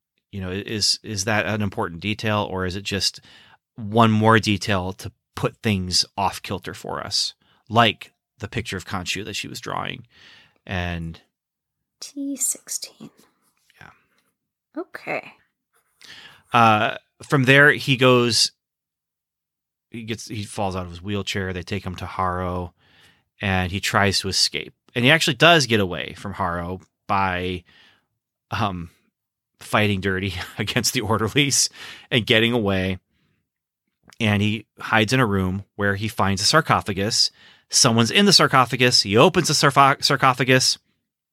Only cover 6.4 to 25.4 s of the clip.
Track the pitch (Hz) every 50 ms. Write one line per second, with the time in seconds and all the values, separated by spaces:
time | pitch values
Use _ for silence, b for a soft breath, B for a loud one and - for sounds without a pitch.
6.4 | - - 101 87 - 92 - - - 95 85 73 - - - - - - - _
7.4 | _ _ _ _ _ - 107 117 117 107 90 - - - _ _ _ _ _ -
8.4 | - - - 117 107 - 101 90 - - 104 95 87 - - 92 104 - 101 -
9.4 | - - - - - 104 95 87 95 98 90 85 - _ b b b b b b
10.4 | b b b b b - 98 90 87 87 87 85 82 82 80 - _ _ _ _
11.4 | _ _ _ _ _ _ _ _ _ _ _ - - - - 285 277 277 277 254
12.4 | - - - - _ - - - - - - - - - _ _ _ _ _ _
13.4 | _ _ _ _ _ _ _ - - 50 - _ _ _ _ _ _ _ _ _
14.4 | _ _ _ _ _ _ - 294 370 _ - - - - 156 127 - - - _
15.4 | _ _ _ _ _ _ _ _ _ _ _ _ B B B B B B B B
16.4 | B B - 120 117 113 107 107 113 127 - - _ _ _ - - - 160 139
17.4 | 127 120 135 139 143 147 131 110 - 143 135 117 131 127 127 123 120 120 113 110
18.4 | - - - _ _ _ _ _ _ _ _ _ _ _ _ _ _ _ _ _
19.4 | _ _ _ _ _ _ _ _ _ _ - 117 113 110 117 107 - - 120 107
20.4 | 101 - - - 104 95 90 92 90 87 85 85 87 104 104 101 95 - - 101
21.4 | 95 92 92 90 85 - 104 95 - 92 90 85 90 87 - - 92 90 90 90
22.4 | 92 90 90 90 90 85 _ b b b b b b b b b b b _ -
23.4 | - 101 95 92 92 90 95 98 - - - 107 101 101 90 - - 98 90 -
24.4 | - - - 73 - - - _ _ _ - 123 120 131 156 160 - 170 127 113